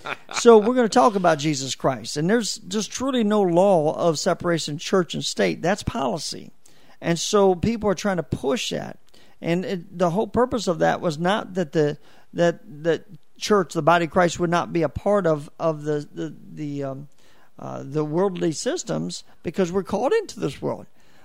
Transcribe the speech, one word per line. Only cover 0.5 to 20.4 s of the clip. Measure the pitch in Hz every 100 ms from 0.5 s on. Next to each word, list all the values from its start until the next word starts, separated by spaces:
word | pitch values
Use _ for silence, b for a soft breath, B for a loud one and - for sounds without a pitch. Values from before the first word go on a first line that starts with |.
| 226
we're | 208
gonna | 254 226
talk | 233 254
about | 196 180 160
Jesus | 151 139 135
Christ. | - 156 127 117 147
And | 165
there's | 233 202 -
just | 180 202 196
truly | - 262 254
no | 208 214
law | 190 170 202 180 151
of | - 170 151
separation | - 170 175 170 - 147
of |
church | - 196 175
and | -
state. | 143 - 208 -
That's | 156 208
policy. | - 220 262 170 - - - - b b b b
And | 160 170
so | - 208 196
people | 180 170 233 214
are |
trying | 180 208 185
to |
push | 151 - 262 254 -
that. | - - - - b b b
And | 151 170 175
it, | 190 165 170
the | 180
whole | 170 226
purpose | 220 247 262 196
of | 160
that | 165 165
was | 175 147
not | 175 214 -
that | 185 170
the, | 165 147 151 b b b
that, | - 170 165 - 147
that | 160 151 - - - -
church, | - 208 170
the | 165
body | 156 170 170
of |
Christ, | 185 175 -
would | 175
not | 170 -
be | 170
a | 151
part | - - 208 175
of, | 151 151 -
of | 165 151
the, | 147 151 147
the, | 165 160 - -
the, | 160 151 143
um, | 139 135 147 b b b b -
uh, | 131 131
the | 135 147
worldly | 151 156 202 175 175
systems, | 147 240 339 - 160 170 175 b b
because | 175 165 180
we're | 190
called | 185 208 254
into | 440 381 -